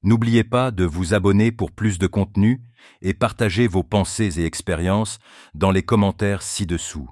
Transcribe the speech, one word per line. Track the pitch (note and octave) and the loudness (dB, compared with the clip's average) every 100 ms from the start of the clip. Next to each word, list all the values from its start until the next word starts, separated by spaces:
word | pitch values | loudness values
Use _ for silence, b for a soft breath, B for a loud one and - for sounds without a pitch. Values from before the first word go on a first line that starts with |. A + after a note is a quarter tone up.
N'oubliez | F#2 A2+ A#2 A#2 | 2 2 4 2
pas | A2 B2 B2+ | 2 0 0
de | G2+ | 0
vous | F2+ D#2+ E2+ | -2 0 0
abonner | G#2 G2 G2 A2 | 2 4 4 2
pour | A2+ G2 | 0 -8
plus | - G#2+ F2+ | -2 -2 0
de | F#2 | -2
contenu | - G2 - G#2 B2+ b b b b | 0 -2 2 2 0 b b b b
et | F#2+ | -6
partager | - A#2 - A2 F2+ A#2+ | -2 -2 0 -2 2 0
vos | F#2 | 0
pensées | E2+ G#2 F#2 - G#2+ E2 | 0 -2 -2 -2 -2 0
et | |
expériences | E2 - - E2 F2+ G2+ A2 - B B B | -4 -4 -6 -2 0 0 -2 -10 B B B
dans | D2+ F#2+ | -2 2
les | F#2+ | 2
commentaires | - A2+ G2+ - G2+ G2 | 2 2 2 0 -2 -2
ci-dessous. | - - F#2+ E2+ - D#2 B1 | -6 -6 -4 -4 -6 -12 -14